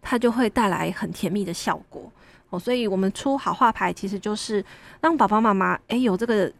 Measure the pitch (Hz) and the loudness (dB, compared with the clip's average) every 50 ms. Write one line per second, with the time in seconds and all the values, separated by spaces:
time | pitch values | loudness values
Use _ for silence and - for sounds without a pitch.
0 | _ - - 240 233 240 226 233 254 214 - - 240 202 175 160 170 165 185 - | _ -2 -2 2 2 2 2 2 0 0 2 2 0 2 0 0 -2 -4 -4 -4
1 | - 170 175 - - 175 175 208 202 185 170 - - - 170 156 - _ - - | -6 -6 -6 -4 -4 -2 -2 -2 -2 -4 -6 -6 -4 -4 -4 -4 -6 _ -18 -18
2 | - - - _ - - - - _ _ - 180 - - 247 254 240 214 196 190 | -18 -18 -20 _ -20 -20 -20 -20 _ _ -10 -8 -4 -2 -2 0 0 0 0 2
3 | 190 190 202 - - 277 269 277 - - 165 - - 233 220 - 202 180 180 - | 0 0 -2 -2 -2 -2 -2 0 -2 -4 0 2 2 2 2 2 -2 -4 -4 -4
4 | - 190 196 196 - 214 208 214 - - 220 202 190 - - - - - - - | -6 -8 -8 -6 -4 -6 -6 -6 -6 -2 -2 -4 -4 -4 -14 -20 -20 -20 -16 0
5 | - 320 339 294 - 196 208 214 226 226 202 196 185 180 180 - _ _ - 240 | 0 2 4 4 4 4 4 4 4 4 4 4 2 0 0 -2 _ _ -2 0
6 | 254 240 185 180 226 233 233 208 185 143 - _ | 2 2 2 0 0 0 2 2 2 0 -2 _